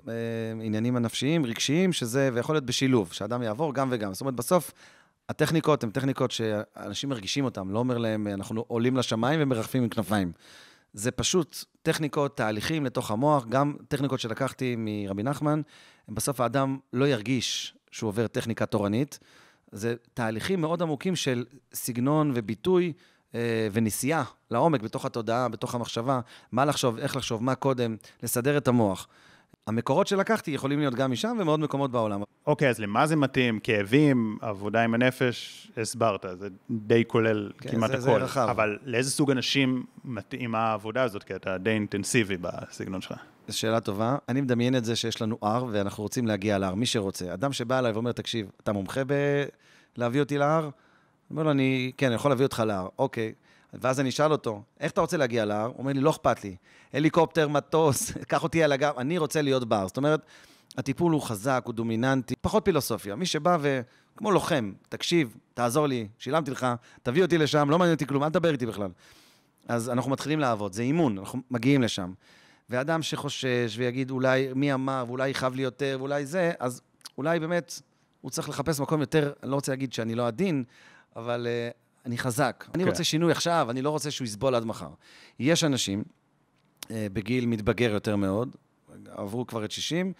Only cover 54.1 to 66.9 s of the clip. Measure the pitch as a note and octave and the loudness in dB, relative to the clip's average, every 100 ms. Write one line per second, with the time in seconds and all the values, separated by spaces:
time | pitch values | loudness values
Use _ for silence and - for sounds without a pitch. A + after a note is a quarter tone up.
54.1 | A#2+ D3+ D3+ A#2+ G#2 - - D3+ G3+ E3 | 2 2 2 0 -6 -10 -8 -2 0 0
55.1 | F3 B2+ A#2 G#2 G#2 A2+ - C3+ C#3 D3 | 0 0 0 0 0 -4 -4 -4 2 2
56.1 | D3+ C3+ A2+ G2+ F#2 _ - _ C3+ D#3 | 2 0 0 -4 -14 _ -20 _ 0 2
57.1 | E3+ D#3+ E3 D3 D3 - D#3+ D#3+ A#2 - | 4 4 2 2 0 2 2 4 2 -2
58.1 | - - C#3+ E3 E3 D3+ C3+ D3 B2+ C3 | -8 -4 -2 0 2 2 4 0 0 -2
59.1 | F3+ D3+ D#3+ C#3+ C3 A#2 A2 F#2+ - D3 | 0 0 0 2 2 2 0 0 0 2
60.1 | D3+ - - - - - - C3+ C3+ F3 | 2 -2 -20 -20 -20 -12 -6 -4 0 2
61.1 | D3+ - G#2 B2+ B2+ A#2+ A2+ A#2 A2+ B2+ | 2 0 -4 0 -2 -2 -4 -2 0 2
62.1 | C3+ A#2 - F3 G#3 G3+ D#3 - G#2+ G2 | 0 -2 -4 0 2 2 2 0 -4 -4
63.1 | G#2+ F3+ D#3 E3+ F3 C#3+ C3 A#2 _ _ | -6 -4 0 2 2 2 0 -4 _ _
64.1 | - G#3+ E3+ - D3+ G#2 G2 _ A#2 - | -6 2 2 4 0 -2 -8 _ -8 0
65.1 | E3+ B2 - _ - A#2+ C#3 D3 B2 G#2+ | 2 2 -6 _ -2 0 2 2 0 -4
66.1 | - B2+ D#3+ C#3 A#2+ B2+ A#2+ - | -10 -4 -2 -2 -2 -2 -2 -6